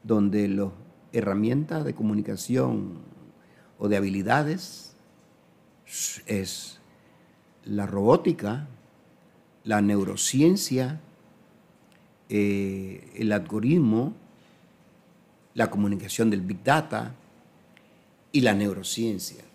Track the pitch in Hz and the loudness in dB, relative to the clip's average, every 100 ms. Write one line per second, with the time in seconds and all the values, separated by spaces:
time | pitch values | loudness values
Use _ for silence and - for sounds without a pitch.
0 | 110 110 101 104 101 98 98 90 - - | 0 2 2 2 0 0 -4 -8 -20 -20
1 | - 117 101 98 110 135 156 160 143 - | -4 -2 0 0 0 0 -2 -4 -4 -2
2 | 107 104 104 101 - 127 127 110 95 85 | -2 0 -4 -8 -2 0 0 -2 -6 -12
3 | - - - - _ - - - 104 101 | -18 -20 -20 -20 _ -20 -20 -6 0 0
4 | 98 98 95 131 151 185 - - - _ | 0 -2 2 2 0 -4 -8 -16 -20 _
5 | _ _ _ _ _ _ _ _ - - | _ _ _ _ _ _ _ _ -16 -8
6 | - - - 104 95 - - - _ _ | -8 -8 -4 -4 -4 -8 -14 -18 _ _
7 | _ _ _ _ _ _ - 101 98 98 | _ _ _ _ _ _ -8 -6 -4 2
8 | 104 170 165 156 104 123 147 - - _ | 6 6 4 0 -4 -6 -8 -16 -20 _
9 | _ _ _ _ _ _ - 104 101 101 | _ _ _ _ _ _ 0 2 4 2
10 | 98 98 - 131 160 196 - 131 127 156 | 0 -2 0 4 4 4 0 -2 -2 -6
11 | - _ _ _ _ _ _ _ _ _ | -12 _ _ _ _ _ _ _ _ _
12 | _ _ _ 104 101 98 98 98 95 95 | _ _ _ 0 2 0 -2 -4 -8 -12
13 | - - 110 104 85 107 117 170 123 110 | -16 -4 0 0 -2 -2 2 4 4 2
14 | 139 - - _ _ _ _ _ _ _ | 0 -6 -20 _ _ _ _ _ _ _
15 | _ _ _ _ _ - 113 101 104 98 | _ _ _ _ _ -2 0 2 0 0
16 | 98 - 113 101 92 95 131 151 156 110 | -4 0 2 2 -2 -4 2 2 2 -6
17 | 117 127 - - _ _ _ - _ _ | -8 -12 -20 -20 _ _ _ -20 _ _
18 | _ _ _ 147 120 101 104 95 95 - | _ _ _ 2 4 4 0 -2 -6 -4
19 | 113 95 - 65 - | -2 -4 -8 -14 -20